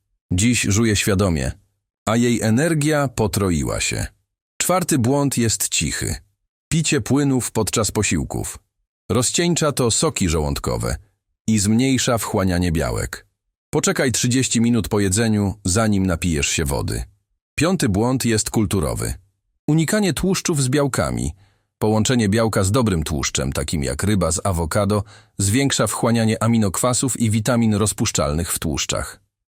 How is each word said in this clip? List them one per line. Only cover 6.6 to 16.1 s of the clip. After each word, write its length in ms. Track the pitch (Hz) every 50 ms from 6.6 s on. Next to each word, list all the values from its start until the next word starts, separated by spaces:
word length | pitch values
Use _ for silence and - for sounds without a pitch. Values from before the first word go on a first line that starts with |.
| _ -
Picie 300 | - 165 156 - 160 143
płynów 500 | 104 - 123 139 147 139 131 127 113 -
podczas 400 | - 110 107 - - 120 107 -
posiłków. 680 | - 110 101 - 101 80 65 - - 60 53 - - - _ _ _ _ _ _ _ _ _ -
Rozcieńcza 640 | 92 117 127 - - - 175 175 175 - 160 147
to 200 | 135 - 131 117
soki 380 | - - - 156 - - 98 87
żołądkowe 640 | 78 82 76 73 69 - - - 60 57 57 58 62 - - _ _ _ _ _ _ _ _ -
i 120 | 110 107
zmniejsza 580 | 95 104 110 113 131 135 135 120 - - 123 110
wchłanianie 540 | - - - 107 95 95 87 87 90 87
białek. 560 | 80 78 71 62 58 52 50 - - - - _ _ _ _ _ _ _ _ _
Poczekaj 420 | - 151 - 202 185 - 160 135
trzydzieści 500 | 110 - - 123 120 135 127 - - 117
minut 260 | 113 117 120 117 98 -
po 120 | - 104
jedzeniu, 540 | 101 98 92 107 117 113 107 104 101 98 - - -
zanim 400 | 92 90 113 113 107 104 98 95
napijesz 440 | 92